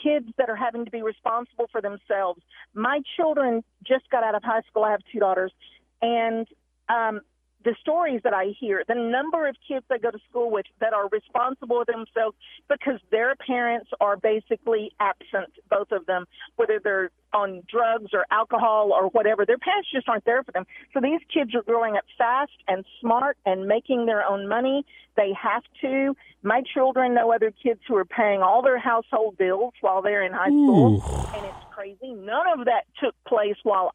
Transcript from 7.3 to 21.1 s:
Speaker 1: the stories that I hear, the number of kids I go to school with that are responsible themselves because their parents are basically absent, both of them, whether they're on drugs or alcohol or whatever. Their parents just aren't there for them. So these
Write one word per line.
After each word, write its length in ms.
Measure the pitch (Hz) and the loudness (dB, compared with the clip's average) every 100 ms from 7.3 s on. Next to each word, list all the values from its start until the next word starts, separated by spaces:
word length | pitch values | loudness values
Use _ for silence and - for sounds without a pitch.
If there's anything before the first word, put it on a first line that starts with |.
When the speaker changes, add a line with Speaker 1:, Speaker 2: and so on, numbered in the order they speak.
| _ _ _ | _ _ _
Speaker 1:
the 120 | 233 226 | -4 -2
stories 400 | - 320 339 247 | 0 0 0 0
that 100 | 240 | 0
I 120 | 202 196 208 | 0 -2 -4
hear, 240 | 226 190 - | -4 -2 -2
the 80 | 233 | -2
number 520 | 233 247 294 330 302 | -2 -2 -2 -2 -2
of 80 | 247 - | -6 -8
kids 180 | 269 - | -8 -4
I 80 | 247 | -4
go 100 | 233 | -4
to 80 | 214 _ | -6 _
school 220 | 240 240 | -4 -2
with 160 | 208 190 - | -2 -6 -4
that 140 | 220 | -2
are 140 | 214 202 | 0 -2
responsible 760 | 214 - 247 247 262 247 240 240 | -4 -2 -2 -2 -4 -2 -2 -2
themselves 500 | 226 220 - 220 - - - - | -4 -6 -4 -4 -4 -18 -10 -4
because 320 | 285 - 247 _ | -4 -2 -6 _
their 240 | 214 240 269 | -2 0 -2
parents 520 | - 247 240 233 208 - | -4 -2 -2 -2 -6 -2
are 160 | 202 202 | 0 0
basically 800 | 220 214 - 226 - 226 214 - | 0 0 -2 -4 0 -2 -2 -4
absent, 540 | 202 190 - 202 180 _ - | -2 -4 -6 -8 -8 _ -2
both 220 | 202 208 | -2 -2
of 160 | 202 170 | -4 -2
them, 180 | 185 180 - - - | -4 -4 -16 -8 -2
whether 240 | 220 214 | 0 0
they're 320 | 208 196 185 - _ | 0 -2 -2 -6 _
on 280 | 214 202 185 180 | -2 -2 -6 -6
drugs 480 | 226 226 226 208 202 | 0 0 0 -2 -2
or 100 | - | 0
alcohol 600 | 208 226 226 226 214 208 | 0 0 2 2 4 4
or 180 | 185 190 | 2 2
whatever. 360 | 226 208 214 202 | 2 2 2 2
Their 140 | 254 | 0
parents 320 | 339 403 370 | 0 -2 -2
just 180 | 269 247 | -4 -2
aren't 160 | 220 - | -2 0
there 160 | 247 | 0
for 100 | 277 | 0
them. 140 | 185 190 - - | -6 -8 -14 -8
So 80 | 277 | -2
these 200 | 254 | 0